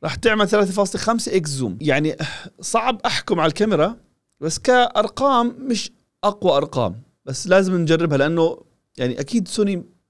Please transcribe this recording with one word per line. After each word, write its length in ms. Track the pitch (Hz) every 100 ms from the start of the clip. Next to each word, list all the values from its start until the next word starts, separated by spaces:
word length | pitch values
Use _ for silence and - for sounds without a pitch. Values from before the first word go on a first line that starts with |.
راح 100 | -
تعمل 340 | - 226 214 208
ثلاثة 240 | 208 196
فاصلة 280 | 196 196 -
خمسة 360 | - 233 233 190
إكس 140 | 151
زوم. 280 | 135 123 90
يعني 360 | 156 139 151 - 156 - - -
صعب 400 | - 226 240 233 -
أحكم 340 | - - 175
على 80 | 160
الكاميرا، 480 | 151 214 170 175 233 _ _ _ _
بس 180 | 156 -
كأرقام 1000 | - 247 240 - 214 - 277 254 240 247
مش 340 | 269 220 - _ _ _
أقوى 320 | 208 202 190 139
أرقام، 460 | 143 135 107 107 - _
بس 220 | - 131 -
لازم 300 | 185 190 180
نجربها، 420 | 160 165 170 139
لأنه 400 | 147 170 165 - - _ _ -
يعني 240 | 127 123
أكيد 280 | 139 233 180
سوني 360 | - 202 185 - _ _